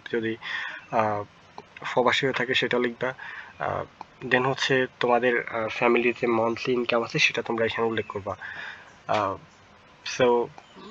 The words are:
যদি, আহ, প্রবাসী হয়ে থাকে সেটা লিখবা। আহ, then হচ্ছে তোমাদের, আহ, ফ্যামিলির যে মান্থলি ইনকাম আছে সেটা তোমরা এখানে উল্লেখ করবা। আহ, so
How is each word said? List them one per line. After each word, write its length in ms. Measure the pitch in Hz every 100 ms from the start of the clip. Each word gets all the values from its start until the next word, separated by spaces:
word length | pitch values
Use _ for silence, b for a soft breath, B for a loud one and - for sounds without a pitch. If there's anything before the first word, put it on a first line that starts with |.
| -
যদি, 260 | 120 113 113 B B B B -
আহ, 320 | 117 107 104 104 - - - - - -
প্রবাসী 320 | - 120 - 139
হয়ে 80 |
থাকে 200 | 123 123
সেটা 260 | 127 123 123
লিখবা। 340 | 123 117 123 - B B B -
আহ, 260 | - 98 - - - - 127
then 160 | 127
হচ্ছে 440 | 131 131 - 131 127 -
তোমাদের, 500 | 123 120 123 120 113
আহ, 180 | 117 110
ফ্যামিলির 480 | - 120 120 120 117
যে 60 | 120
মান্থলি 460 | 113 113 117 -
ইনকাম 300 | 123 120 120
আছে 160 | 113 156
সেটা 220 | - -
তোমরা 240 | 113 117 113
এখানে 220 | 117 117
উল্লেখ 180 | 110 104
করবা। 280 | 104 98 92 B B B B B B -
আহ, 300 | 107 98 95 - - - - - - - -
so 300 | 123 120 120 - - - -